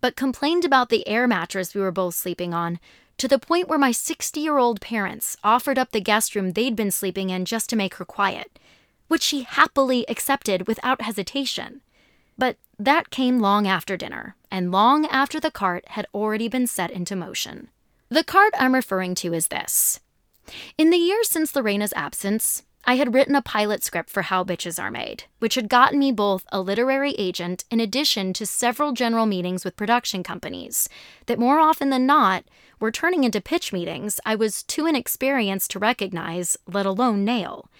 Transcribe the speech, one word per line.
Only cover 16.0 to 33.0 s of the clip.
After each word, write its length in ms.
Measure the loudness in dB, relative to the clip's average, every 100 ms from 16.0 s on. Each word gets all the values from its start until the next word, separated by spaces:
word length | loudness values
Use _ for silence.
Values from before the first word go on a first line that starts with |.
| -6
already 320 | -4 -2 -2 -2
been 220 | 0 -2
set 240 | -2 -4
into 240 | -4 -6 -6
motion. 540 | -6 -8 -8 -10 -18 _ _ _ -2
The 120 | 0
cart 320 | 4 6 6 4
I'm 180 | 4 4
referring 400 | 2 -2 -2 -4
to 180 | -2
is 140 | -2 -2
this. 500 | -4 -2 0 0 -2 _ _ _ _ -20 -18 -10 2
In 120 | 6
the 60 | 6
years 320 | 4 2 2
since 280 | 0 0 0
Lorena's 360 | 0 0 -2 -4
absence, 640 | -6 -6 -2 0 -2 -4 _ _
I 100 | 0
had 180 | 2 4
written 220 | 4 4
a 80 | 2
pilot 400 | 0 -2 0 -2
script 260 | -4 -6 -4
for 140 | -4
How 220 | -2 -2
Bitches 360 | -2 -4 -6 -8
Are 100 | -8
Made, 340 | -8 -8 -10 -14 -4
which 160 | -2 0
had 120 | 4
gotten 300 | 6 6 4
me 120 | 2
both 360 | 2 2 0 -2
a 100 | -4
literary 500 | -2 0 2 2 0 -2
agent 460 | -4 -4 -6 -8 -2
in 100 | -2
addition 520 | 0 0 0 0 -2
to 120 | -4 -6
several 460 | -2 0 0 -2
general 340 | 0 0 2 2
meetings 360 | 0 -2 -4
with 140 | -6 -6
production 460 | 0 0 0 -6
companies 640 | -8 -8 -10 -12 -8 -4 -4 -8 -20 -14 -4
that 140 | 0
more 180 | 4 6
often 320 | 6 4 2
than 160 | 2 4
not 380 | 6 4 2 -6 _ _ -4
were 120 | -4
turning 320 | 0